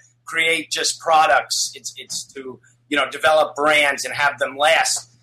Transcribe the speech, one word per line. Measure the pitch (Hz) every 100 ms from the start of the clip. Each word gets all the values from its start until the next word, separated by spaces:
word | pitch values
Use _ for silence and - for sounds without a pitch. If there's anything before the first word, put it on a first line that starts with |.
| _ _ -
create | 165 160 160 151
just | 160 147 -
products. | 170 156 156 131 - - - 135
It's, | - -
it's | 127 - -
to, | 139 131 120 _ _ _
you | 147
know, | 135
develop | 143 160 156 147 -
brands | 151 151 143 139 127
and |
have | 123 143 123
them | 135 139
last | 151 156 - - - _